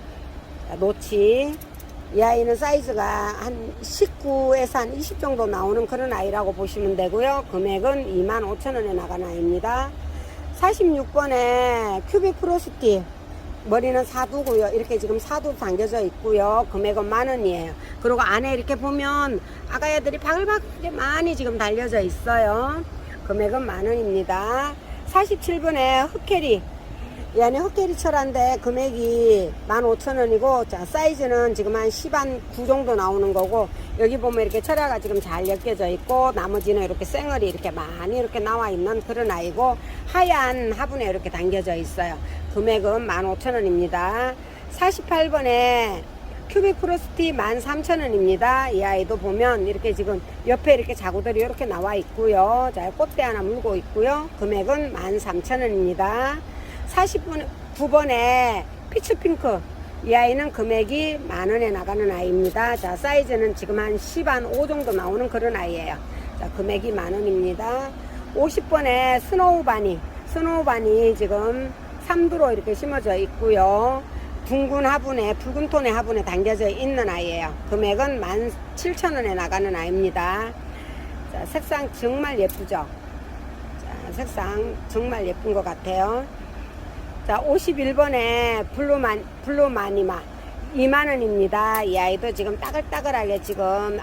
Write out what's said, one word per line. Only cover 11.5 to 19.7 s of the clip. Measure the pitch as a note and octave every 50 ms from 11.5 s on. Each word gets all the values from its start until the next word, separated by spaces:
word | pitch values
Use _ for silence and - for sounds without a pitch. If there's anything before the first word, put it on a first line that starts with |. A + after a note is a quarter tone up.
| B3 B3 B3 B3 A#3+ A#3 A3 G#3+ G3 F#3+ - -
큐빅 | - G4+ F#4 F#4+ - -
프로스티. | - F4 F4 F4 - - - - C4+ A3 G3+ F#3+ F3 - - - - - - - - - - - -
머리는 | A3 G#3 A#3+ A#3+ B3+ B3+ B3+ B3
사두고요. | A#3 - B3+ B3+ B3+ B3+ C#4+ C#4 C4+ A#3 A3 G#3+ G3+ A3
이렇게 | A3+ A3+ - A#3+ G#3
지금 | G#3+ G#3 G#3+ A3
사두 | - - D4 D4+ D4 D4 C4+
담겨져 | - A#3+ G3 F3+ F#3 A3 G#3+ A3+ A3+
있고요. | G3+ F3 - - - A3 G#3+ G3+ G3 G#3 G#3+ A3+ A#3+ -
금액은 | - G3 G3+ G#3 G#3 G#3+ G3+ G#3
만 | G#3+ A3+ B3+ C4+
원이에요. | C4 B3 G#3+ F#3+ F3+ F3 E3 E3 D#3 - - - - -
그리고 | - A#3+ B3 A3+
안에 | A#3 F#3 G3 A3 B3+ C4+ C4+
이렇게 | A#3+ A#3 - C#4
보면 | A3+ B3+ C#4 C#4 C#4+ C#4 C#4 C#4+ C#4+ C#4+ C#4 A#3+ F#3 - - - - - -